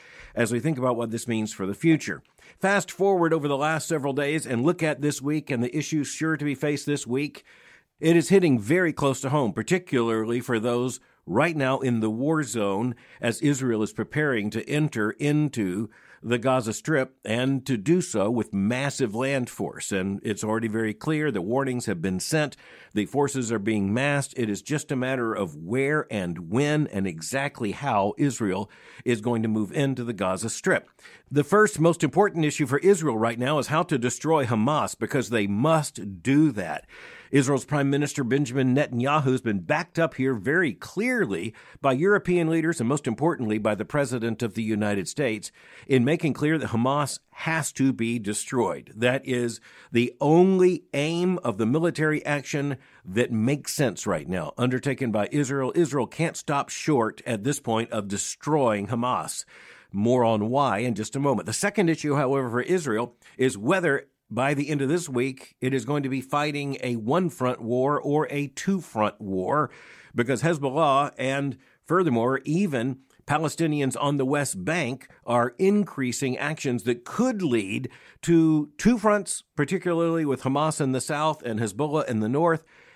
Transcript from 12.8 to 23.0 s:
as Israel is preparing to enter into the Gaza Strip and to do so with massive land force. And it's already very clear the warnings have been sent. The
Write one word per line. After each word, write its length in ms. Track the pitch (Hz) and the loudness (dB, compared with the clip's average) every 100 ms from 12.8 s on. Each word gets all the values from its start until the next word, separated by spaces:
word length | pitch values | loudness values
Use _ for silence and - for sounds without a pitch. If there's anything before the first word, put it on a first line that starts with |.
| 123 113 - - | -2 -6 -14 -6
as 220 | 117 113 | -4 0
Israel 400 | 147 135 131 110 | 0 0 0 0
is 100 | 107 | -2
preparing 600 | - 107 151 151 117 104 | -4 -6 -2 0 0 -2
to 180 | 110 - | -6 -4
enter 400 | 147 151 117 107 | -2 0 0 -2
into 760 | - 143 151 147 120 95 92 113 - - - | -2 0 2 0 0 -2 -2 -4 -10 -20 -14
the 160 | 113 120 | -4 0
Gaza 340 | 127 131 110 | 2 0 0
Strip 420 | 107 - 156 127 _ | -4 -2 0 -2 _
and 400 | 104 117 131 139 135 | -4 -2 0 -2 -2
to 100 | 120 | -2
do 240 | 95 180 | 2 2
so 300 | - 110 98 | 2 0 0
with 200 | 120 104 | 0 -2
massive 640 | 98 101 123 143 - 123 | 0 0 0 -2 -2 -2
land 380 | 107 135 139 120 | 0 -2 0 -2
force. 400 | - 90 90 - | -6 -8 -8 -4
And 280 | 98 95 101 | -2 -2 -2
it's 200 | 113 101 | -4 -4
already 240 | 107 113 113 | -2 0 0
very 260 | 110 110 | -2 -2
clear 360 | 107 151 156 151 | -4 -2 -2 0
the 140 | 104 | -2
warnings 420 | 90 127 135 123 117 | -2 -2 -2 -2 -4
have 160 | 87 | -2
been 180 | 92 92 | -2 -2
sent. 380 | - 156 147 - - - - | -2 0 -2 -6 -20 -20 -6
The 120 | 107 | -4